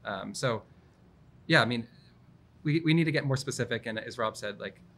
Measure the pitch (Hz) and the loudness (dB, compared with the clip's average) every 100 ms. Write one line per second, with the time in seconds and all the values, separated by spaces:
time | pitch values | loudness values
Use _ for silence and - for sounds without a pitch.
0 | 110 98 101 104 131 110 - - - - | -8 -6 -6 -4 -2 -2 -6 -20 -20 -20
1 | - - - - - 160 113 120 113 - | -20 -20 -20 -16 2 4 4 0 -6 -16
2 | - - - - - - 151 160 160 165 | -20 -20 -20 -20 -20 -6 0 2 4 4
3 | 160 143 135 131 - 120 117 117 117 110 | 4 0 0 -2 -2 -4 -2 -2 -4 -8
4 | 117 110 110 110 104 98 101 - - | -8 -2 -2 -2 -8 -8 -10 -12 -20